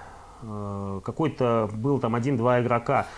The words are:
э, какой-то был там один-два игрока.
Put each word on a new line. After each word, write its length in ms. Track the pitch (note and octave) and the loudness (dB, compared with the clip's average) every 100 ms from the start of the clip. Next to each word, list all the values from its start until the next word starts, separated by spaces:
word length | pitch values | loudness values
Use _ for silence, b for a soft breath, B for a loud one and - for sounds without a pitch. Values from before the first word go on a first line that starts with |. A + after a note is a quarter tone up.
| B B B B | B B B B
э, 580 | A2+ G#2 G2+ G2+ G2 G2 | -10 -8 -6 -6 -6 -6
какой-то 680 | - - D#3+ - B2 A#2 G#2+ | -6 -2 -2 0 2 2 2
был 280 | A2 B2+ C#3+ | -2 0 0
там 160 | A#2+ A#2 | 2 0
один-два 440 | B2 C3 A#2+ B2 | 0 2 4 4
игрока. 460 | A#2 A#2 - C3 - | 4 2 2 0 0